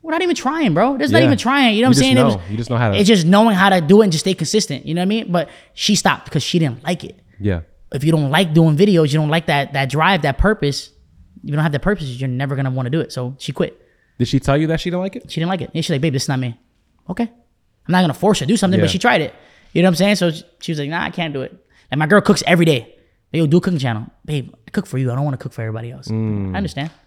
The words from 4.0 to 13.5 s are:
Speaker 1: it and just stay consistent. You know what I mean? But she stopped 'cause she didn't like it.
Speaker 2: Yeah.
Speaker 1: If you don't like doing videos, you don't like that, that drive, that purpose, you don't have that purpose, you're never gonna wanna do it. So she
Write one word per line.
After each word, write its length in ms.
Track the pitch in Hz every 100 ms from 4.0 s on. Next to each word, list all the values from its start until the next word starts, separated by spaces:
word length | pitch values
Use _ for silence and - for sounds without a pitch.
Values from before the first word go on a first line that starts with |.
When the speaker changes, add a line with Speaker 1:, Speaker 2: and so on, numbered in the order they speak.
Speaker 1:
it 20 |
and 80 | 208
just 100 | 156
stay 120 | 190
consistent. 520 | 185 156 214 - 139 -
You 80 |
know 60 | 165
what 60 | 185
I 20 |
mean? 240 | 220 202
But 160 | 175 147 - _
she 220 | - - 208
stopped 340 | 185 135 -
'cause 140 | 156
she 160 | - 175
didn't 240 | 156 120
like 180 | 160 180
it. 160 | - - _ _
Speaker 2:
Yeah. 220 | 101 87 82 _ -
Speaker 1:
If 120 | 135
you 80 | 147
don't 180 | 160 143
like 240 | 156 185
doing 220 | 156 165 147
videos, 320 | 208 175 156
you 60 | 151
don't 120 | 151
like 160 | 165 160
that, 260 | 143 139
that 180 | 135 135
drive, 320 | 147 165 190
that 160 | 147 131
purpose, 520 | 196 214 143 135 - _ _ _ - -
you 80 | -
don't 100 | 147
have 80 | 160
that 100 | 143
purpose, 240 | - 202 143 123
you're 80 | 135
never 260 | 123 139
gonna 160 | 135 135
wanna 200 | 127 123
do 100 | 160
it. 100 | -
So 220 | - 123 135
she 120 | -